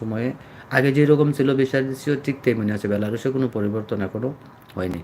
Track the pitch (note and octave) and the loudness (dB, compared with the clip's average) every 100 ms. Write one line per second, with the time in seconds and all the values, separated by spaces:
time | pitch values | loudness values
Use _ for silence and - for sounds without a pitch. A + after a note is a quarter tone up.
0 | A2 A2 B2 - - - - C3 C#3 C3+ | -6 -4 -4 -6 -16 -20 -2 2 4 4
1 | D3 D3 D3+ C#3+ C#3 C3+ C3 C3+ C3+ C3 | 6 6 4 2 2 2 2 0 -2 -4
2 | D3 C#3+ - C3 B2+ A2+ G#2 G#2 G2+ G#2 | -4 -2 -2 -2 0 0 0 -2 -2 -2
3 | G#2 A2+ C3+ C3 B2+ A2 G#2 A2 G#2 G#2 | -2 -2 -2 -2 -2 -2 -2 -4 -4 -4
4 | F#2+ A2 B2+ D3+ - - - F#2+ F#2 F2 | -4 -4 -6 -8 -18 -20 -12 -6 -4 -6